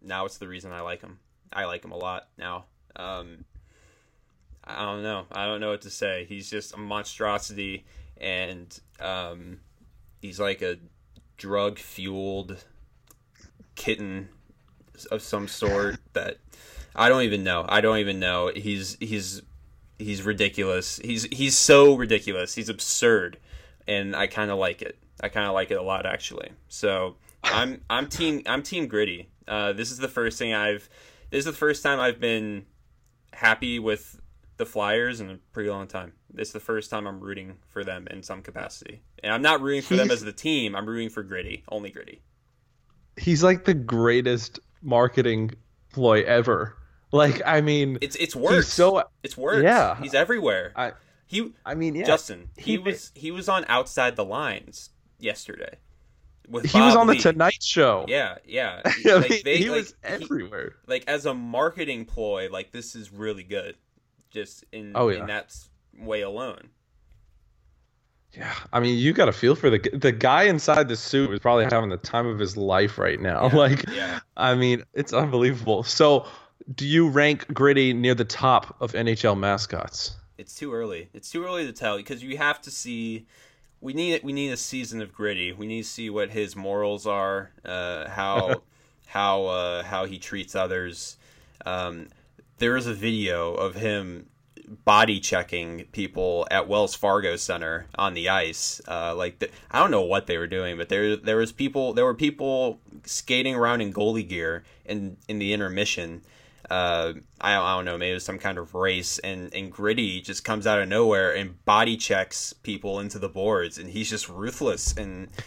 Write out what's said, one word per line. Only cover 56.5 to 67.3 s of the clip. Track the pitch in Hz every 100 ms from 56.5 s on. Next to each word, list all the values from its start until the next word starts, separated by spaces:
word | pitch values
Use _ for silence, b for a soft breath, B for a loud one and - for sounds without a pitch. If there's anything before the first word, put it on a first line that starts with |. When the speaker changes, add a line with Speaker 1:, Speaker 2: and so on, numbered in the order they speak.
| 117 117
Speaker 2:
He | 202
was | 226
Speaker 1:
Bob | 233
Speaker 2:
on | 226
the |
Speaker 1:
Lee. | 135
Speaker 2:
Tonight | 175 160 170 202
Show. | - 170 139 101 80
Speaker 1:
Yeah, | 135 110 87
yeah. | - 123 117 90
Speaker 2:
<laughs> |
I | - - -
Speaker 1:
Like, | 185 127
Speaker 2:
mean, | 220
Speaker 1:
they, | 196 165
Speaker 2:
he | 208
Speaker 1:
like, | 151
Speaker 2:
was | - -
everywhere. | - 202 - 143 92 101 - - -
Speaker 1:
he, |
like, | 127 -
as | 147 143
a |
marketing | 127 120 120 156 170 151 123 113
ploy, | - 107 101 95
like, | 95 95
this | 120 117 117
is | 101
really | 101 107 101
good. | 90 98 92 - _ _ _ _ _
Just | 107 101 - _
in, | 110 104
Speaker 2:
Oh, | 107 120
yeah. | 92
Speaker 1:
in | -
that | 104
s-, | - - - _ _ -
way | 110 107
alone. | 101 104 127 90 - _ _ _ _ - _